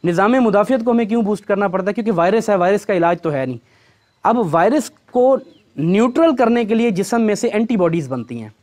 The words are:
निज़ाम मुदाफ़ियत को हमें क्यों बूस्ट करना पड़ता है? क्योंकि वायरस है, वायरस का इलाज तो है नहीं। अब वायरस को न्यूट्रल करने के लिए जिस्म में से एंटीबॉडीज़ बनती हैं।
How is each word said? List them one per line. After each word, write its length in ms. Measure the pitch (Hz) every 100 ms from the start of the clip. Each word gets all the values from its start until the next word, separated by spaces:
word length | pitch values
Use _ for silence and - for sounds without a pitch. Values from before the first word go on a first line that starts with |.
निज़ाम 320 | 170 170 196 262
मुदाफ़ियत 460 | 233 202 208 262
को 80 | 226
हमें 160 | 233 220
क्यों 160 | 233 208
बूस्ट 200 | 208 -
करना 220 | 202 202
पड़ता 200 | 185 185
है? 60 |
क्योंकि 180 | 208 220
वायरस 380 | 175 170 220 220
है, 80 | 196
वायरस 280 | 180 202 -
का 80 |
इलाज 260 | 190 170 175
तो 100 | 165
है 160 | 143 127
नहीं। 140 | 120 _ _ _ _ _ _ -
अब 120 | 233 190
वायरस 400 | 165 185 294 233 _ _
को 280 | 247 254 262 - _ _ -
न्यूट्रल 580 | 160 196 240 247 330
करने 320 | 254 233 240 214
के 100 | 226
लिए 160 | 233
जिस्म 300 | 185 196 233
में 140 | 220 208
से 140 | 240
एंटीबॉडीज़ 600 | 208 226 226 170 165 135
बनती 300 | 127 113 120
हैं। 140 | 107 _